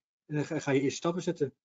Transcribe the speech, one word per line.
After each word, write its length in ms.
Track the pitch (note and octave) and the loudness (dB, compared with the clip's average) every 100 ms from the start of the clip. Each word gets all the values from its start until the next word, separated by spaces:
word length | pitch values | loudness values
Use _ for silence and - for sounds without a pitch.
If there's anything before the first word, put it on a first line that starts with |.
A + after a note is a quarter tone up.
| _ _ - | _ _ -6
En 100 | D3+ | -4
dan 100 | C3+ | -2
ga, 140 | D#3 | -2
ga 120 | - | 2
je 80 | C3+ | 2
eerste 160 | C3+ - | 2 0
stappen 240 | E3+ F3 | -2 0
zetten. 320 | E3 E3 C3 - | -2 0 -2 -4